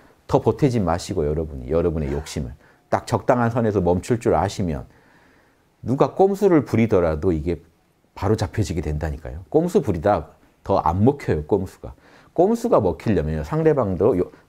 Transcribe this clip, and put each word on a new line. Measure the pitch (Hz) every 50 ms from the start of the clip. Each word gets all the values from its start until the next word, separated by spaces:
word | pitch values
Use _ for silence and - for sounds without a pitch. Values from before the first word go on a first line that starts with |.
| - - _ _ _ -
더 | - 139
보태지 | - 120 107 - 156 139 117 120
마시고 | 98 82 80 87 - - 101 87 76
여러분이, | 73 76 78 82 76 73 67 60 62
여러분의 | 76 82 85 87 76 82 76 67
욕심을 | 69 71 76 - - 78 71 62 - - _ _ _ _ _ -
딱 | - 101 - -
적당한 | - 104 - - 135 123 120 117
선에서 | 117 127 113 110 101 104
멈출 | 90 85 90 92 - - 123 113
줄 | - 117 90
아시면 | 78 85 98 - - 104 85 76 67 60 - _ _ _ _ _ _ _ _ _ _ _ _ _ _ _ _ _ _
누가 | - - 127 139 151 131 -
꼼수를 | - 190 196 202 190 208 196 175 151 120
부리더라도 | - - 113 120 107 107 92 85 82 78 76 78 95
이게 | 85 78 73 87 85 78 - _ _ _ _ _ _ _ _ _ -
바로 | - 92 98 110
잡혀지게 | 107 104 - - - 104 - 87 82
된다니까요. | 76 78 76 76 80 78 73 69 - 64 64 85 95 -
꼼수 | - 151 170 175 170 214
부리다 | - - 92 82 73 101 - 85 76 - - _ _ _ _ _ -
더 | - 98 92
안 | - 76 82 95 104
먹혀요, | 127 143 147 - - 98 78 76
꼼수가. | - 107 98 95 90 - - - - - _ _ - - - - _ -
꼼수가 | - 170 202 233 226 - 233 226 156
먹히려면요, | 110 90 82 - - 123 104 87 76 76 80 78 76
상대방도 | - - 156 160 160 151 139 120 98 92 82 92 117 120 90
요-, | 90 - - - _